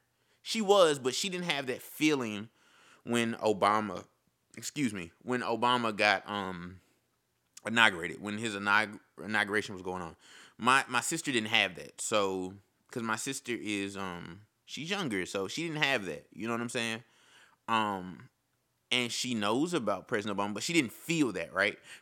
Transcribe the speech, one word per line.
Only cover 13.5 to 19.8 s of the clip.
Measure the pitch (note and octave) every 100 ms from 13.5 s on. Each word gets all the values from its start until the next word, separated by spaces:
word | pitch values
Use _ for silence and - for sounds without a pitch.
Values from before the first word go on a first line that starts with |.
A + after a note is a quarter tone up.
| A2+
is, | G#2 G2+ G2 G2
um, | F#2+ F2 F2 F#2 G#2+ _ -
she's | - D#3+
younger, | G3+ D#3+ G2 F2
so | G2+ F#2+
she | -
didn't | E3 D3+
have | D3 C3 F#2
that. | D2 -
You | - A2
know |
what | A#2
I'm | A#2+
saying? | B2 A#2 A2+ - _ _ - - _ -
Um, | A2+ G#2+ G2 F2+ E2+ B2+ _ _ _ _ _ -
and | B2 A#2+
she | - B2+
knows | A#2 G#2 A#2 F3
about | F3